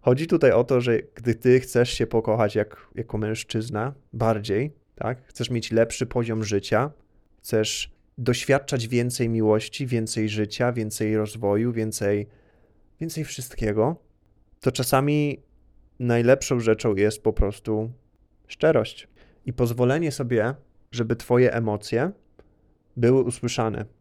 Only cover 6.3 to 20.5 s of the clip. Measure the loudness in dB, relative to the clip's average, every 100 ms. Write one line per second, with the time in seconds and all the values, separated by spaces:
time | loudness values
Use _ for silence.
6.3 | -2 -2 -2 0 0 0 -6 _ _ _
7.3 | _ -2 -2 0 -4 -10 -14 _ -4 -2
8.3 | -2 2 0 0 -6 -2 -2 -2 -2 -2
9.3 | 2 2 2 0 -8 -4 -2 -2 -2 -2
10.3 | -2 -4 -2 -2 -2 -6 -2 0 0 -2
11.3 | -2 0 0 0 -2 -4 -2 0 0 -4
12.3 | _ _ _ _ _ _ _ -10 -8 -10
13.3 | -10 -12 -4 -2 2 0 -2 _ _ _
14.3 | _ _ _ -2 -2 0 2 2 0 0
15.3 | -4 _ _ _ _ _ _ 0 4 6
16.3 | 4 2 0 2 2 2 2 2 2 -2
17.3 | 0 -2 -2 -4 -4 -4 -10 _ _ _
18.3 | _ _ 0 2 2 0 -10 -20 _ _
19.3 | _ -10 -2 -2 2 2 2 -2 -4 -2
20.3 | 0 0